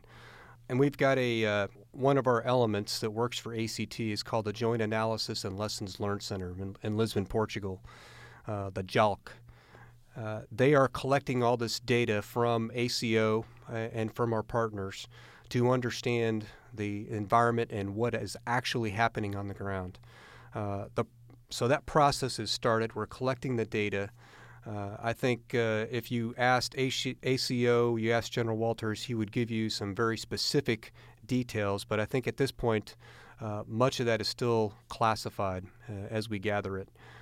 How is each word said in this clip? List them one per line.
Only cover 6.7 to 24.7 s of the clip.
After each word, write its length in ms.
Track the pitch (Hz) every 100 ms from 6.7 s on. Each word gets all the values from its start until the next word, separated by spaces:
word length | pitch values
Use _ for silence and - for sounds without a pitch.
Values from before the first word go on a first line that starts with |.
| 98
in 160 | 110 107
Lisbon, 280 | 113 110 95
Portugal, 580 | 117 107 110 98 92 - - - - - - -
uh, 240 | 104 98
the 120 | 95
jalc. 360 | 95 127 107 98 - - - - - - - - - -
Uh, 260 | 110 110 -
they 220 | 107 127
are 140 | 147 131
collecting 560 | - 131 139 - 127
all 140 | 120 123
this 220 | 117 -
data 420 | 123 120 113 104
from 480 | 101 120 117 117 113
A 140 | 120 120
C 320 | - 120 110
O, 260 | 110 110 113 - -
uh, 60 | 113
and 380 | 113 113 110 -
from 180 | 117
our 100 | 110
partners 640 | 107 120 113 104 98 - - - - - -
to 200 | 123 120
understand 760 | 127 123 - 123 120 113 110 104 - -
the 360 | 107 104 101 107
environment 600 | 110 101 117 120 117 117
and 240 | 110 98 101
what 180 | 117
is 220 | 113 107 - -
actually 440 | 123 - 127 110
happening 440 | 98 117 - 104
on 140 | 101 101
the 60 |
ground. 440 | 95 98 95 90 - - - - - -
Uh, 320 | 113 104 98 104
the, 120 | - 113 - - - -
so 180 | - 123
that 180 | - -
process 520 | 160 143 - 131 -
has 140 | 104
started. 420 | - 127 113 113
We're 140 | 107 104
collecting 480 | - 127 123 135 120
the 100 | 110
data. 440 | 110 104 98 101 - - - - -
Uh, 300 | 113